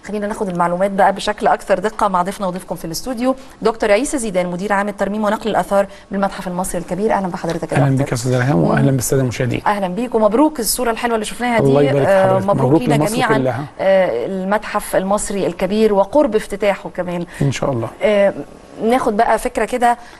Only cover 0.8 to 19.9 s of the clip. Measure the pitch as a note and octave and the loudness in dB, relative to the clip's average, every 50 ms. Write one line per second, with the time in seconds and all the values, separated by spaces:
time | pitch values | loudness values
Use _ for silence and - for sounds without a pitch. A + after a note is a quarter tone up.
0.8 | G3 G3+ G3 G3+ F#3 G3 F#3+ F#3+ - G#3 G#3 - A3 E3+ D#3+ - - - F#3+ F#3 | 0 0 2 4 4 4 2 0 -4 -4 -4 0 2 2 2 2 2 0 0 0
1.8 | F#3+ G#3+ G#3 - A3 G3+ F#3+ F3 F3 G3 G3 - G3+ F#3 F3 F#3 - - F3+ D#3+ | 0 -4 -2 0 0 0 2 0 0 -2 -4 -4 -6 -4 -4 -6 -8 -10 -10 -10
2.8 | - E3 E3 - - B3 C4 A3 B3 C4 C4 - - - - - - A3 A3 - | -8 -8 -8 -8 -6 -6 -6 -2 -2 -2 -2 -2 -8 -16 -12 0 0 0 0 2
3.8 | A#3 G3+ G3+ A3 C#4 C#4 D#4 C4 A3+ G#3+ F3 F3+ F3+ F#3 F3+ F3 G3 G#3 G3+ G3 | 2 2 4 2 2 0 -2 -4 -4 -2 -2 -2 -2 -2 -4 -4 -2 0 0 0
4.8 | G3+ G#3 G3 G3+ G3 F#3+ G#3 G#3+ G#3+ G3+ G#3+ A3 - G#3+ - E3+ F#3 - G3+ G3 | 0 -2 -4 -4 -4 -2 -2 0 0 0 0 0 -2 0 0 0 0 2 0 0
5.8 | G3 F#3+ - - - - G3 G3 G3 G3 - - - F#3 F3+ F3 F#3+ - - F3+ | 0 0 -6 -14 -12 -8 -4 -2 -2 -2 -4 -6 -8 -6 -6 -4 -4 -4 -6 -6
6.8 | F3 - F3+ F3+ G#3+ A3 F3+ G3 F#3+ F3 E3+ - - E3 E3 D#3+ - - - C#3+ | -6 -6 -4 -2 0 0 0 0 -2 -4 -6 -6 -6 -4 -4 -4 -6 -2 0 0
7.8 | C#3 C#3 C3+ B2+ - - C3+ A#2 A#2+ B2+ B2+ B2+ B2 C3+ D#3 E3+ D#3 - - C#3+ | 2 2 2 0 0 -2 -2 -2 -2 0 0 0 2 2 2 2 2 2 2 2
8.8 | C#3 C#3 C3+ B2+ - - C#3+ C3+ C3 B2 A2 - C3 A#2+ B2 - - G3 G#3 G3+ | 2 2 2 0 0 0 0 0 0 0 -2 -2 -2 -2 -2 -2 -2 -2 -2 0
9.8 | G3 F3+ F3+ A3 B3 B3 - A3 A3 G3+ G3+ C4+ D#4 D4+ D4+ - G#3+ - - B3 | -2 -4 -4 -4 -4 -2 0 2 2 4 4 4 4 2 2 -2 -4 -4 -2 -2
10.8 | B3 A#3 A3 - A#3+ A#3+ A#3 A3 G#3 - - - A#3+ B3 A#3 A3 C#3 C3+ C3+ C#3+ | -2 -2 -2 -2 -2 -2 -2 -2 -2 -6 -6 -4 -2 0 2 2 4 4 4 4
11.8 | C#3+ C3+ C3+ C#3+ C3+ - G3 F#3+ F#3+ F#3+ F#3+ F#3+ F#3+ G3+ G3 - C3+ B2+ D3+ D#3+ | 4 4 2 2 4 4 4 4 4 4 2 2 2 2 2 2 4 4 4 4
12.8 | - - - D3 - - A3+ B3+ B3 - - - B2+ B2+ A#2+ C3 D3 - - - | 4 2 2 2 2 0 0 0 2 2 2 2 2 0 -2 -4 -6 -10 -6 -2
13.8 | - F#3+ G3 F#3+ F#3 D#3+ A2+ A#2+ - - F#3+ F#3 F#3 F#3+ G#3 G#3+ - - - G#3 | 2 4 4 4 4 2 0 -2 -4 -4 -4 -4 -2 -2 -2 -2 -2 -4 -4 -6
14.8 | - - - E3 F#3 F#3+ G3+ G#3 - - G3+ G3 D#3+ D#3 F3 - F#3+ F3+ G#3 A3 | -4 -2 -2 -2 0 0 -2 -2 -2 -4 -4 -2 -2 -2 -2 -2 -2 -2 2 2
15.8 | A3 G#3 G3+ G3 G3 - - - D4 A#3 G#3+ G#3+ G#3 - G3+ F#3+ G#3+ G3+ F3+ - | 4 4 4 2 2 4 4 2 2 4 2 -2 -2 -4 -6 -2 0 0 0 -2
16.8 | - E3 - F3+ E3+ F3+ F3 F3 E3+ - - - C#3+ C#3 A#2+ - D3+ D3 C3 A#2 | -6 -10 -8 -8 -6 -4 -4 -6 -6 -8 -4 -2 -2 -2 0 0 -2 -2 -2 -2
17.8 | A2 - - - - G#3+ G#3 G3+ G3+ G3 - C3+ C#3+ - - - - - - - | -4 -6 -6 -2 0 2 4 4 4 2 2 -2 -10 -14 -16 -20 -20 -20 -10 -4
18.8 | F#3+ A3+ B3 C4 B3+ B3+ G#3 G#3 - - A3+ G#3 - - - A3 G#3+ G3+ B3+ A#3 | 0 2 2 2 2 0 2 2 2 2 2 0 0 -4 -2 -2 -2 -2 -2 0
19.8 | B3 A#3+ | 2 2